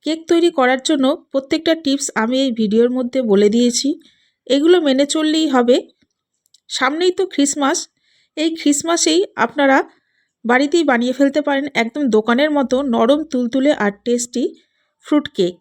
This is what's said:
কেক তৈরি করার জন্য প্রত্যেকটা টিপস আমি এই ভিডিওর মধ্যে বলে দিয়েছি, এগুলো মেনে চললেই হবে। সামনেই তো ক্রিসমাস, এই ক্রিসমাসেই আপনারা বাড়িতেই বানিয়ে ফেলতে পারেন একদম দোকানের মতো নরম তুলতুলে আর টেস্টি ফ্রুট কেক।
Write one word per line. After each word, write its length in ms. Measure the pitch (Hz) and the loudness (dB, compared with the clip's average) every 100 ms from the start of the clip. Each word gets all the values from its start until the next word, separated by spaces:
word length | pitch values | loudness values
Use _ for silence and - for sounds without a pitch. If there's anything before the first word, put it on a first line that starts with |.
| - | -4
কেক 140 | 320 330 | -6 0
তৈরি 180 | 339 339 | 2 2
করার 300 | 330 247 262 262 | 2 0 0 -2
জন্য 180 | 311 262 311 _ | 0 0 -2 _
প্রত্যেকটা 420 | 269 269 320 320 320 | -8 -4 -4 0 -2
টিপস 240 | 320 277 - - | -2 -4 -4 -4
আমি 220 | 220 262 269 | -2 0 -2
এই 60 | 226 | 0
ভিডিওর 320 | 220 214 240 254 | 0 2 2 0
মধ্যে 220 | 247 262 240 | -4 -4 0
বলে 160 | 196 208 | 2 4
দিয়েছি, 400 | 226 240 240 277 330 _ _ _ _ - | 4 2 0 -4 -6 _ _ _ _ -2
এগুলো 300 | 277 311 359 | 0 4 4
মেনে 240 | 302 262 277 | 4 0 0
চললেই 340 | 311 311 311 311 262 | 0 0 0 0 2
হবে। 200 | 240 277 - _ _ _ _ _ _ _ _ | 4 2 0 _ _ _ _ _ _ _ _
সামনেই 440 | - 269 302 359 359 | -4 -4 0 -2 0
তো 40 | 381 | -4
ক্রিসমাস, 440 | - 285 - 277 330 - _ _ _ _ - | -2 -2 0 -2 -2 -8 _ _ _ _ -6
এই 120 | 320 320 | -4 -2
ক্রিসমাসেই 680 | - 285 330 339 - 320 392 - 233 | -2 -2 -2 -2 0 0 -2 -4 -6
আপনারা 320 | 294 277 269 - _ _ _ _ _ 220 | 0 2 2 0 _ _ _ _ _ -2
বাড়িতেই 380 | 247 285 349 | 0 2 0
বানিয়ে 340 | 294 240 240 247 | 2 0 0 0
ফেলতে 240 | 277 302 | 0 0
পারেন 240 | 294 277 285 - | -2 -2 -4 -4
একদম 280 | 226 294 277 214 | -4 -2 0 0
দোকানের 340 | 220 233 302 | 0 0 0
মতো 260 | 294 262 254 285 | 0 0 -2 -2
নরম 260 | 233 226 294 311 | 0 2 2 0
তুলতুলে 400 | 247 240 269 269 294 | -4 -2 0 0 0
আর 80 | 208 202 | -2 -4
টেস্টি 400 | - 240 240 240 302 - _ _ _ _ - | -4 -4 -2 -4 -6 -6 _ _ _ _ -2
ফ্রুট 200 | 202 196 - | -2 -2 -4
কেক। 180 | 175 175 | -4 -4